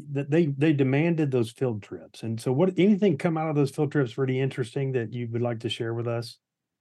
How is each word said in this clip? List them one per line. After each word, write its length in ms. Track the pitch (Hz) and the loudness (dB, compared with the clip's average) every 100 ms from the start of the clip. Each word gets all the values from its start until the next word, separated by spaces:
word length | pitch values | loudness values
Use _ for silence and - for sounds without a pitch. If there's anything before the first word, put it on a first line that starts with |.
| 147 | -8
that. 180 | 139 143 | -6 0
They, 160 | 160 156 | 2 2
they 280 | 135 160 | 2 2
demanded 560 | 143 131 139 170 160 147 | 4 4 2 2 2 2
those 200 | 127 117 | 0 0
field 320 | - 127 107 | -2 -4 -4
trips. 400 | - 90 - - | -8 -14 -14 -10
And 160 | 113 113 | -8 -4
so 140 | 131 | -2
what, 220 | 131 185 185 | 2 2 4
anything 400 | 196 190 202 143 | 4 4 4 2
come 220 | 175 160 | 0 0
out 100 | 160 | 0
of 80 | 147 | 2
those 140 | 143 | 0
field 220 | - 143 | 0 0
trips 260 | 147 123 135 | 0 0 0
really 200 | 131 127 | -2 0
interesting 540 | 135 135 113 139 135 | 0 -2 -4 -4 -2
that 200 | 127 113 | -2 -4
you 140 | 120 117 | -6 -4
would 80 | 117 | -2
like 200 | 120 113 | -2 -2
to 100 | - | -6
share 240 | - 117 | -4 -4
with 120 | 117 117 | -4 -4
us? 300 | 117 113 - _ _ _ _ | -4 -6 -14 _ _ _ _